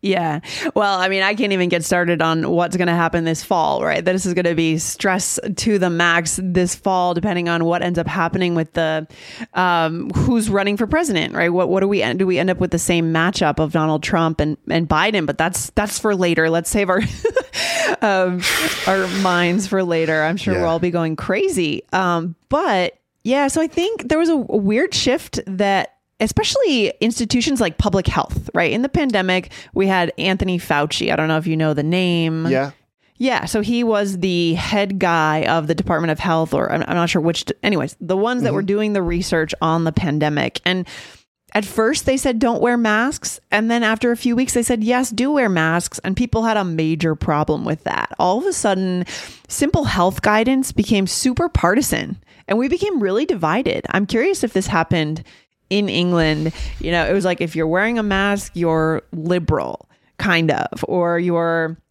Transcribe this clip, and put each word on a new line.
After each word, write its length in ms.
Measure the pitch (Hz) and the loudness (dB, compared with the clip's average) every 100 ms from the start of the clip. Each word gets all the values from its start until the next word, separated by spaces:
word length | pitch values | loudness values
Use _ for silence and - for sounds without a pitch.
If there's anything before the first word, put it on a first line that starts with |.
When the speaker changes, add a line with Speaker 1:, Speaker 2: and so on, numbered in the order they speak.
Speaker 1:
Yeah. 380 | 202 180 165 151 - - 311 | 0 0 0 -4 -6 -8 -2
Well, 240 | - 208 190 | 0 0 2
I 80 | 185 | 0
mean, 140 | 190 | 2
I 120 | 190 | 0
can't 200 | 208 214 | 0 0
even 160 | 190 180 | 2 2
get 120 | 175 | 0
started 380 | 160 180 175 170 | 0 0 2 2
on 300 | 165 160 160 | 2 0 0
what's 260 | 170 175 180 | 0 0 0
gonna 180 | 175 | 0
happen 300 | 170 165 170 | 2 2 0
this 180 | 160 160 | -2 -4
fall, 400 | - 185 156 135 | 0 0 2 0
right? 220 | 160 156 | 0 0
This 220 | 170 185 185 | 0 0 0
is 80 | |
gonna 200 | 175 175 | 0 0
be 220 | 165 165 160 | 2 2 0
stress 640 | - - 202 185 175 - - 180 | -2 -2 0 0 -2 -4 -6 -4
to 220 | 226 208 | 0 2
the 100 | 180 | 2
max 500 | 170 170 170 165 - | 2 2 2 0 -4
this 320 | 185 175 180 | 0 0 0
fall, 400 | - - 185 180 | -2 -2 0 0
depending 340 | 175 196 180 170 | 0 -2 -2 0
on 160 | 170 | 0
what 160 | 165 175 | 0 0
ends 160 | 175 175 | 0 -2
up 80 | 165 | -2
happening 480 | 151 170 - 180 | -2 -2 0 0
with 160 | 170 160 | 0 -2
the, 320 | - 160 156 156 - - - 233 | -2 0 -2 -6 -16 -20 -14 -8
um, 560 | - 180 170 160 165 - | -2 2 2 0 -2 -4
who's 400 | 170 - 233 214 | 0 2 2 2
running 260 | 202 196 202 | 0 0 0
for 100 | 220 | 0
president, 460 | 311 330 185 160 | 0 2 0 0
right? 140 | - 170 | 0 0
What, 220 | 175 180 | 2 2
what 100 | 190 | 2
do 80 | 196 | 2
we 140 | 202 | 2
end, 160 | 110 127 | 0 0
do 80 | 190 | 0
we 120 | 180 | 2
end 120 | 185 | 0
up 80 | 180 | 0
with 120 | 180 | 0
the 80 | 170 | 0
same 360 | - 170 165 | -2 0 0
matchup 440 | 160 170 185 160 147 | 2 0 2 0 0
of 140 | 156 | 0
Donald 300 | 160 156 156 | 0 0 -2
Trump 380 | - 180 165 156 | 0 0 0 0
and, 180 | 151 151 - | -2 -2 -2
and 180 | 160 165 | -2 0
Biden? 380 | 156 190 214 | 2 2 0
But 140 | 151 143 | -2 0
that's, 320 | 160 185 - | -2 -2 -4
that's 280 | - 208 - | -2 -2 -2
for 160 | 220 | 0
later. 360 | 196 180 165 160 | 2 2 2 2
Let's 180 | 165 170 | 0 0
save 220 | 214 196 | -2 2
our, 100 | 185 | 2
<laughs> 1000 | 214 - 453 494 - - 679 679 640 392 | 0 -2 -2 -2 -4 -6 -4 -2 -2 0
um, 380 | 214 190 185 180 175 - 311 - - | 0 2 0 0 -2 -2 -2 -2 0
our 200 | 190 185 190 | 0 0 0
minds 440 | 190 175 175 180 196 | 2 2 2 0 0
for 160 | 190 | -2
later. 400 | 180 165 160 156 | 0 0 0 0
I'm 140 | 156 180 | 0 -2
sure 180 | 196 | -2
Speaker 2:
Yeah. 60 | 185 | 0
Speaker 1:
we'll 100 | 170 | 0
all 80 | 165 | 0
be 120 | 175 | 0
going 260 | 170 160 156 | 0 -2 -4
crazy. 680 | - 190 392 277 165 - - | -2 0 0 0 -2 -2 -4
Um, 420 | 180 185 170 170 165 _ | -2 0 0 -2 -8 _
but 500 | 277 339 196 180 - _ _ | -2 2 0 0 -4 _ _
yeah, 260 | 214 262 277 | -2 2 2
so 120 | 320 | 0
I 40 | 320 | -2
think 420 | - 359 453 240 | 0 -2 -4 -2
there 100 | 311 | 0
was 100 | 330 | 2
a, 60 | |
a 20 | 320 233 220 | 0 0 0
weird 360 | 196 214 349 | 2 2 0
shift 460 | - - 262 - - - | 0 0 0 -2 -10 -8
that 460 | 190 202 196 - _ _ _ | -2 0 2 -2 _ _ _
especially 720 | 214 - 427 - 480 262 202 - | -2 0 0 2 2 2 0 0
institutions 600 | 220 226 226 247 240 269 | -2 0 0 0 0 2
like 180 | 202 156 | 0 0
public 280 | 208 196 175 | 0 2 0
health, 420 | - - - - | 0 -2 -4 -4
right? 180 | - 170 | 0 0
In 100 | 220 | 0
the 60 | 269 | 0
pandemic, 600 | 349 285 208 185 185 185 - - | 0 0 0 2 0 -2 -16 -8
we 120 | - 196 | 0 2
had 260 | 190 175 - | 2 0 -2
Anthony 400 | 170 190 190 180 | -2 0 0 -2
Fauci. 540 | - 147 151 - - | 0 0 0 -2 -2
I 40 | 160 | 0
don't 120 | 156 | 0
know 100 | 160 | 0
if 80 | 160 | 0
you 100 | 160 | 0
know 180 | 156 | 0
the 80 | 147 | 0
name. 640 | 147 180 180 170 165 160 165 | 0 0 2 2 0 0 0
Speaker 2:
Yeah. 240 | 131 139 - _ _ _ _ | 0 -2 -8 _ _ _ _
Speaker 1:
Yeah, 280 | 254 247 | -2 0
so 160 | - 220 | -2 -4
he 240 | 208 233 | 0 0
was 340 | 240 214 202 190 | 2 0 0 -2
the 360 | 185 175 170 | 0 0 0
head 440 | 165 - 208 202 190 | 0 0 -2 0 0
guy 460 | 185 165 156 156 | 0 2 2 0
of 240 | - 165 151 | 0 0 0
the 60 | |
Department 360 | 165 185 165 165 | -2 0 0 0
of 80 | 156 | -2
Health, 340 | 185 165 160 | 0 0 0
or 180 | 147 - | 0 0
I'm, 100 | 156 - | -2 -2
I'm 80 | 175 | 0
not 120 | 170 | 0
sure 140 | 175 | 2
which, 220 | 160 165 | 0 -2
d-, 100 | - - | -6 -4
anyways, 340 | 208 185 143 - | 0 0 -2 -8
the 160 | 170 190 | -4 0
ones 260 | 220 247 | 0 0
that 100 | 233 | -2
were 80 | 190 | -2
Speaker 2:
Mm-hmm. 60 | 196 | 0
Speaker 1:
doing 260 | 202 214 | 0 0
the 100 | 202 | 0
research 520 | 175 170 185 175 156 - | 0 -2 0 0 0 0
on 220 | 160 165 | 0 2
the 80 | 165 | 2
pandemic. 680 | 156 175 151 151 147 127 - | 0 0 0 0 0 -2 -2
And 200 | - 185 180 - - - _ _ _ | -2 -2 -4 -12 -20 -20 _ _ _
at 100 | 208 | -4
first 420 | 202 - 220 302 - | -2 0 0 2 0
they 100 | 262 | 0
said, 240 | 277 233 | 0 2
"Don't 200 | 233 233 | 0 2
wear 160 | 240 240 | 2 2
masks." 600 | 226 214 247 302 226 - _ | 2 2 0 -2 -8 -12 _
And 180 | 202 226 | -2 0
then 140 | 233 | 0
after 260 | 226 220 247 | 0 0 0
a 60 | 233 | 0
few 180 | 247 | 0
weeks, 200 | 240 262 | 0 2
they 100 | 247 | 0
said, 180 | 233 240 | 0 0
"Yes, 280 | 214 247 262 | 2 2 0
do 200 | 208 262 | -2 0
wear 180 | 294 233 | 2 2
masks." 520 | 175 160 170 175 - | 2 2 0 -2 -8
And 140 | - 190 | -6 -2
people 260 | 240 226 | 0 0
had 140 | 226 214 | 2 0
a 80 | |
major 500 | 190 160 160 160 165 | 0 0 0 0 0
problem 500 | 156 - 151 156 151 | -2 0 0 2 0
with 200 | - 156 | -2 -4
that. 260 | - - - - | -4 -4 -4 0
All 200 | 180 208 | 0 2
of 80 | 381 | 0
a 60 | |
sudden, 520 | 359 214 185 185 180 180 - - - - | 0 0 0 0 -2 -4 -8 -14 -18 -12
simple 380 | - 285 349 | -2 0 2
health 360 | 285 - 180 - | 0 2 2 2
guidance 500 | - 214 226 262 262 | 2 2 4 2 0
became 340 | - 208 208 190 | 0 2 2 2
super 420 | - 262 247 339 | 0 -2 0 0
partisan 680 | - 170 208 254 123 101 - _ - - | 2 4 2 2 -2 -4 -10 _ -20 -4
and 100 | 214 | 0
we 80 | 254 | 0
became 300 | 339 403 339 | 0 0 0
really 260 | 202 202 302 | 0 0 0
divided. 600 | 240 160 185 269 - - | 0 2 2 0 -2 -2
I'm 160 | - 202 | -2 0
curious 360 | - 302 392 | 0 0 0
if 100 | 233 | 0
this 120 | 190 190 | -2 0
happened 560 | 175 165 175 151 160 - - _ _ _ | 0 2 0 0 -4 -10 -20 _ _ _
in 180 | 196 208 | 0 0
England. 640 | 127 175 175 160 151 156 - - - | 0 2 2 2 2 -2 -4 -8 -6
You 100 | 160 | -2
know, 160 | 170 160 | 0 2
it 60 | |
was 120 | 190 | 2
like, 160 | 185 175 | 0 -2
if 140 | 170 | -2
you're 140 | 160 160 | -2 0
wearing 280 | 175 214 233 | 0 0 0
a 60 | |
mask, 480 | 208 190 196 202 - 175 | 0 0 0 0 -4 -2
you're 460 | 170 160 160 160 - | 0 2 2 0 -4
liberal, 760 | 170 160 180 160 151 65 - _ _ _ _ | -8 -4 -4 0 0 -2 -8 _ _ _ _
kind 320 | 208 170 160 | 0 2 2
of, 340 | 139 - - - | 0 -2 -6 -4
or 320 | 180 170 170 | 0 0 0
you're 580 | 180 170 170 165 160 165 _ | 0 0 0 0 -2 -6 _